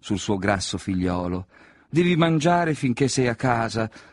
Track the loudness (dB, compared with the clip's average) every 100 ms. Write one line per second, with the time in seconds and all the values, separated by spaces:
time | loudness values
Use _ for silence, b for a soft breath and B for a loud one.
0 | -4 -4 -2 0 0 0 -2 -6 -4 -2
1 | 0 -2 -2 -6 -8 b b b b 0
2 | 2 4 2 2 2 2 2 0 -2 0
3 | 0 2 0 0 0 0 0 -2 -4 B
4 | B